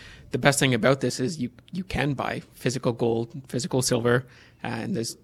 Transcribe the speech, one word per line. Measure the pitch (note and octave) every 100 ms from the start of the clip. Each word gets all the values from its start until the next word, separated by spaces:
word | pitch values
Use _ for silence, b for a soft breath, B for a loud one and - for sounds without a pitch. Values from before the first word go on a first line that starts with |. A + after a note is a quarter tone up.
| b b b
the | B2+
best | C#3+ C3
thing | C3+
about | A#2 A#2+ C3+
this | B2 -
is | B2+ D#3+
you, | A#2+ - -
you | F#3+
can | - - C#3+
buy | B2+ A2 A#2 -
physical | - C3 A#2 B2+
gold, | A#2 A#2 A2+ A#2 C#3 -
physical | B2+ - B2+
silver, | B2+ A#2+ A#2+ B2 C3 b b b
uh, | B2+
and | A2+ A2+ F3
there's | A2+ -